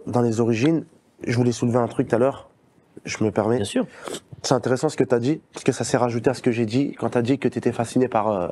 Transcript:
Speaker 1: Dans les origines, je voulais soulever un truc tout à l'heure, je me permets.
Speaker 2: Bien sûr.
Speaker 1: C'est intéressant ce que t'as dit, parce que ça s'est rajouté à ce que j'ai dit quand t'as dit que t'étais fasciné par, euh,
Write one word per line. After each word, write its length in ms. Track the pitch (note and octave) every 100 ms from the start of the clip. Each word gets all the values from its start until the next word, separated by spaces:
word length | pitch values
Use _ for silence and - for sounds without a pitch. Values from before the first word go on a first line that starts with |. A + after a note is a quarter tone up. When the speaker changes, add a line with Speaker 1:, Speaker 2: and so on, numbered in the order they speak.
| -
Speaker 1:
Dans 160 | A#2+
les 180 | A#2+ A2
origines, 460 | A#2 A2+ D3 E3 - _ _ _ -
je 100 | A#2+
voulais 160 | B2
soulever 260 | A2+ A#2+ B2
un 100 | A#2
truc 200 | - B2+
tout 60 | A2+
à 40 |
l'heure, 300 | C3 - - _ _ _ _ - -
je 180 | -
me 80 | A2
permets. 240 | A2 G#2 A#2+
Speaker 2:
Bien 80 | G2
sûr. 200 | B3+ G#3 - - - - -
Speaker 1:
C'est 100 | - B2+
intéressant 340 | A#2+ B2+ D#3
ce 80 | -
que 80 | B2+
t'as 140 | A#2+
dit, 220 | A#2+ D#3 -
parce 100 | -
que 80 | -
ça 120 | - A#2
s'est 100 | B2+
rajouté 320 | A#2+ A#2 C3+
à 40 |
ce 80 | B2
que 100 | B2+
j'ai 140 | A2+ A2
dit 300 | B2 C#3+ -
quand 100 | A#2
t'as 100 | B2
dit 180 | A#2 C#3
que 80 | B2
t'étais 240 | A#2 A#2+
fasciné 360 | A#2 A#2 C3 B2+
par, 180 | A2+ G#2+
euh, 180 | G2+ F2